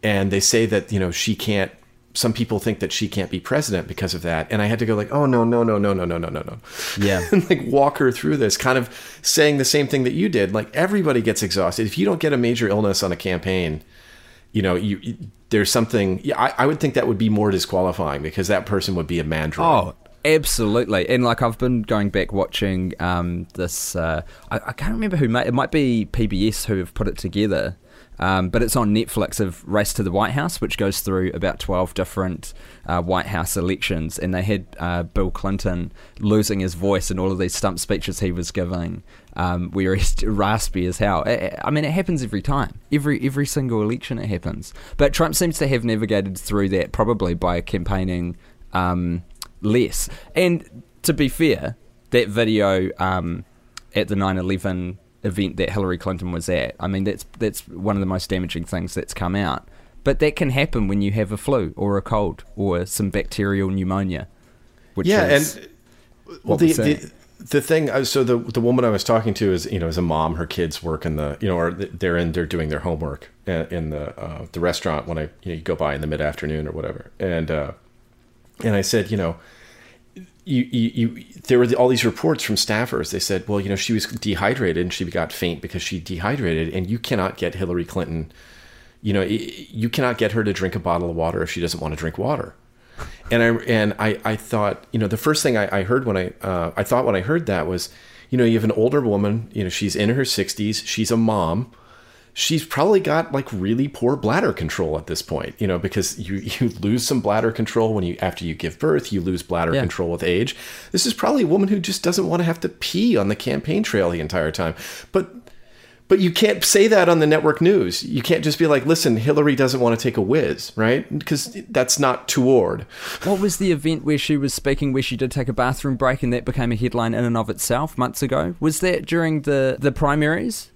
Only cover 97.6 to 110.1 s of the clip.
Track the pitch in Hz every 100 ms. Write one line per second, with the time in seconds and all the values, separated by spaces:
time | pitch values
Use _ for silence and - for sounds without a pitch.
97.6 | 80 92 - - - - - 127 117 113
98.6 | 107 107 113 143 123 101 101 110 113 -
99.6 | 95 - 101 90 104 123 131 - 98 -
100.6 | 107 107 - - 110 113 113 107 82 87
101.6 | 123 - - - - - _ - - 160
102.6 | - - 165 208 156 151 165 139 135 104
103.6 | 92 117 139 - 120 139 107 143 196 -
104.6 | 80 - 82 76 78 78 - 76 - -
105.6 | 104 90 95 104 90 - 82 98 107 -
106.6 | 123 - 98 120 120 135 104 104 113 110
107.6 | 110 - 113 107 90 87 95 - 85 78
108.6 | 85 - 151 147 - 101 87 92 - 87
109.6 | 82 73 87 - 87